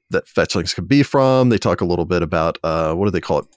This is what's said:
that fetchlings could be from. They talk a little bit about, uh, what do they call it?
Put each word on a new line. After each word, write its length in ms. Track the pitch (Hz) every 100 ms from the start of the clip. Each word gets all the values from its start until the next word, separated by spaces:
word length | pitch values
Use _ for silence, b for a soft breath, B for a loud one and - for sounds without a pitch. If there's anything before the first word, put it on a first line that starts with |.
| _
that 160 | 90 -
fetchlings 480 | - 80 98 82
could 120 | - 87
be 140 | 139
from. 460 | 135 139 131 131 123
They 100 | 107
talk 220 | - -
a 40 | 90
little 180 | 87
bit 180 | 80 87
about, 360 | 82 85 82 -
uh, 300 | 82 80 80
what 120 | 82 101
do 40 |
they 100 | 90
call 160 | - 73
it? 80 | -